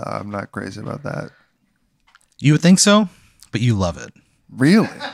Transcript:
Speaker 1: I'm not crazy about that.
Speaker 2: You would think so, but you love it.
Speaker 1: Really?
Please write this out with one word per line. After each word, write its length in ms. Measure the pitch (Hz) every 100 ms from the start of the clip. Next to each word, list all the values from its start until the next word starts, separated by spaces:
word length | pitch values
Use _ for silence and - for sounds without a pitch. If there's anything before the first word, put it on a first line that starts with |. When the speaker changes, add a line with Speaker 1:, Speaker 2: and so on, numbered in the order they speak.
Speaker 1:
I'm 280 | - 107 104
not 200 | 101 -
crazy 300 | 101 98 107
about 220 | - -
that. 260 | - - - - _ _ _ _ _ _ _ _ _ -
Speaker 2:
You 120 | 131
would 80 | 151
think 180 | 175 185
so, 300 | - 208 196 - _ _ -
but 80 | 107
you 160 | 120 101
love 220 | 87 85
it. 160 | - - _ _ _
Speaker 1:
Really? 380 | 107 139 220 107 - -